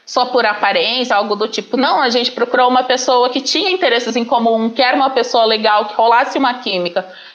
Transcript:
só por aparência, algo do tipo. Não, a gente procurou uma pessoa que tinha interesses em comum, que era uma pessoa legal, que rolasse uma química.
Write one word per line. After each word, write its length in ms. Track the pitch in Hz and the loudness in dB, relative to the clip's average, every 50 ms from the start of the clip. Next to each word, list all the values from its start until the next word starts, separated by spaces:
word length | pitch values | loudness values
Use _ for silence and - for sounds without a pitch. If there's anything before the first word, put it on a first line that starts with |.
| _ | _
só 220 | - - 262 247 | -6 -4 -2 -2
por 180 | 247 254 247 226 | 0 0 0 0
aparência, 720 | 214 208 208 - 202 196 175 170 214 233 254 247 240 226 | 0 0 0 0 0 2 0 0 0 -2 -2 -2 0 0
algo 200 | 202 214 214 208 | 0 0 -2 -2
do 120 | 202 214 220 | -4 -4 -4
tipo. 280 | - - 202 - - | -4 -6 -6 -4 -2
Não, 240 | 254 262 302 349 311 | 0 0 0 2 0
a 80 | 285 247 | 0 0
gente 240 | 226 247 240 233 - | 0 0 -2 -2 -4
procurou 360 | - 240 247 - - 254 247 | -4 -2 0 2 2 2 4
uma 140 | 254 254 254 | 4 2 2
pessoa 460 | - 254 254 - - 262 247 247 247 | 2 0 0 0 0 2 2 2 0
que 120 | 254 285 | 0 -2
tinha 300 | 277 - - 311 370 381 | -4 -2 -2 -2 0 0
interesses 460 | 370 370 349 269 233 240 240 233 220 | 0 0 0 2 2 0 0 -2 -4
em 80 | 247 233 | -4 -2
comum, 460 | 233 277 240 233 233 226 220 220 233 | 0 0 0 2 2 2 2 0 -2
que 120 | 233 - 262 | 0 0 0
era 140 | 247 262 | 2 2
uma 140 | 285 269 269 | 2 0 0
pessoa 340 | 262 247 233 240 - 240 226 | 0 0 -2 0 2 2 2
legal, 420 | 220 220 220 214 214 208 208 220 | 2 2 2 2 2 2 2 0
que 80 | 214 - | -2 0
rolasse 440 | - 226 226 233 240 277 277 - - | 0 2 4 4 4 2 0 -2 -2
uma 160 | 269 254 247 | 0 -2 -2
química. 520 | 247 - 220 190 180 175 175 175 190 190 - - - - - - | -4 -6 -6 -4 -4 -4 -4 -4 -6 -6 -8 -10 -20 -20 -20 -14